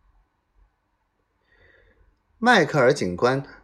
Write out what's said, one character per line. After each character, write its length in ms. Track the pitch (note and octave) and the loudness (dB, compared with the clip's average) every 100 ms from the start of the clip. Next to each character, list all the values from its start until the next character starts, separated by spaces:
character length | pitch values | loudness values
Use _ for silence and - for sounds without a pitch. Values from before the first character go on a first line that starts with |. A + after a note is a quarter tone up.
| _ _ _ _ _ _ _ _ _ _ _ _ _ _ _ _ _ _ _ _ _ _ _ _ | _ _ _ _ _ _ _ _ _ _ _ _ _ _ _ _ _ _ _ _ _ _ _ _
迈 300 | A#3 A3+ D3 | 2 2 2
克 120 | D3+ | 0
尔 140 | B2 | 0
警 240 | B2+ F#2 F2+ | 0 -4 -2
官 320 | B2 C3+ C#3 - | -2 -2 -8 -18